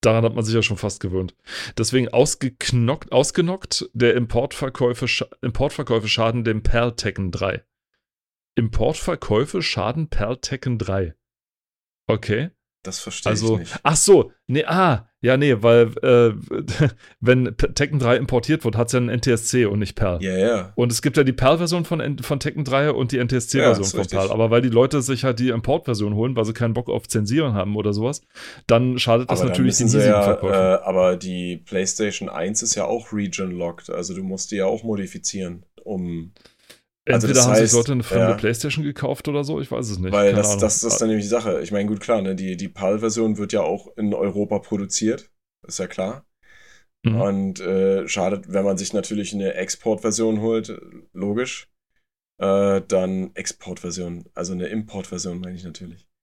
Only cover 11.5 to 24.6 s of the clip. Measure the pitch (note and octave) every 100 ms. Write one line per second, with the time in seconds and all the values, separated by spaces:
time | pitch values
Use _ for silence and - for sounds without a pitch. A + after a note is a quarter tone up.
11.5 | _ _ _ _ _ - A2 - G#2+ D#3+
12.5 | _ _ _ F#2+ - - - A#2 G#2+ A2
13.5 | G#2+ E2 - D3 D#3+ - F#3 A2 _ -
14.5 | C3 - F3 F#3 A#2+ - _ A#2+ C3 D3
15.5 | A#2 A#2 A#2+ A#2 - C3 A#2+ A#2 G#2+ -
16.5 | - D3 - D3 - - _ A#2+ B2+ B2+
17.5 | - - - C#3+ D3+ A#2+ B2 C#3 B2+ A2+
18.5 | D#3 A#2 G#2+ A#2 B2+ A#2+ A#2 C3 A2+ -
19.5 | B2+ A2 G2+ G2 - G2+ F2 F#2+ F#2 G#2
20.5 | A2+ F#2 - A#2+ A#2 C#3+ C#3+ C3+ B2+ C3
21.5 | D#3+ E3+ F3 D#3+ D#3+ A#2+ C#3 B2 C#3+ D3
22.5 | D3+ C3+ C3+ D3 C#3 B2 B2+ A#2+ B2+ -
23.5 | C3+ D3 G2+ G2 - F#2 F#2+ F#2+ A2 A2+
24.5 | A#2